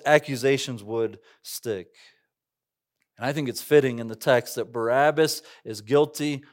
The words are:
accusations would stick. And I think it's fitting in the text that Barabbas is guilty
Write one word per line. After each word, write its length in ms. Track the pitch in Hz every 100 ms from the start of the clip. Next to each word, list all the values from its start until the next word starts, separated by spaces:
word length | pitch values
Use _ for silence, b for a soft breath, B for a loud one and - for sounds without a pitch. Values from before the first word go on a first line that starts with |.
| 143
accusations 760 | 151 - 131 131 139 - 120
would 360 | 101 113 110 107 _ b
stick. 460 | - - 120 101 87 _ - _ _ _ _ _ _ _ _ _ _ -
And 80 | 120
I 60 |
think 140 | 147 147
it's 140 | -
fitting 380 | - 147 135 120
in 80 | 113
the 80 | 110
text 400 | - 123 - -
that 160 | 107
Barabbas 680 | 120 113 127 147 151 156 - - B
is 160 | 113 107
guilty 600 | 107 143 151 - 147 139 -